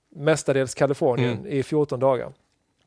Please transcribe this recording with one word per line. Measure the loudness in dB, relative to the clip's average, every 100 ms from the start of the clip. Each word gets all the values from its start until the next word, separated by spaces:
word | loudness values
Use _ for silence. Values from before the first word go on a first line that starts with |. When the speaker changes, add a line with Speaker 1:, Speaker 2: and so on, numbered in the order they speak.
| _ -4
Speaker 1:
mestadels | 0 0 2 0 0
Kalifornien | 0 0 2 0 2 0 -2
Speaker 2:
Mm. | -4
Speaker 1:
i | -4
fjorton | 0 0 0 0
dagar. | 0 0 -4 -14 _ _ _ _